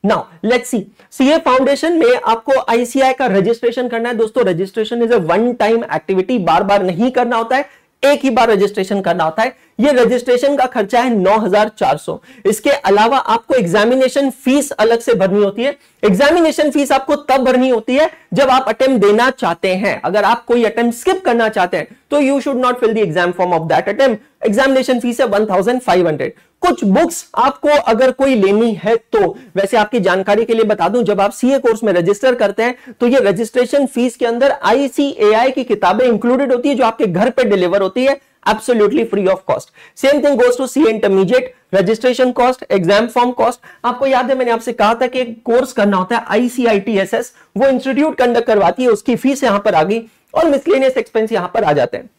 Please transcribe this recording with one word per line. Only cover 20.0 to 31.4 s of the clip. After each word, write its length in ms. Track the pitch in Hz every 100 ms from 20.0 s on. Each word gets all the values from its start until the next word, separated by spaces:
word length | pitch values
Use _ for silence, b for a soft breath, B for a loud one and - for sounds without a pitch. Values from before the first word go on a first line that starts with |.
अगर 220 | 147 202
आप 200 | 202 233 -
कोई 180 | 240
attempt 340 | 220 220 240 233
skip 260 | - 381 370
करना 240 | 233 220
चाहते 280 | 208 180 180
हैं 100 | 147 B B
तो 100 | 294
you 180 | 269 277
should 220 | 285 247
not 160 | 247 240
fill 140 | 226
the 120 | 226 202
exam 280 | 160 180
form 200 | 180 180
of 160 | 170 160
that 180 | 156 -
attempt। 300 | 208 277 214 b b -
Examination 540 | 202 269 262 254 247
fees 200 | 247 233
है 60 | 247
वन 180 | 202 214
थाउजेंड 340 | 190 196 247
फ़ाइव 260 | 233 180 170
हंड्रेड। 260 | 151 - - b b
कुछ 220 | 349 339
books 420 | 208 202 349 - - -
आपको 340 | 269 277 294
अगर 420 | 294 - 220 262
कोई 240 | 254 277 254
लेनी 380 | 196 208 233 190
है 120 | 185 226
तो, 420 | _ 440 - - 220 185
वैसे 220 | 196 233
आपकी 220 | 214 247
जानकारी 460 | 185 185 196 202 233
के 80 |
लिए 100 | 226
बता 240 | 220 208 170
दूं, 140 | 233
जब 180 | 208 202
आप 100 | 202
सीए 280 | -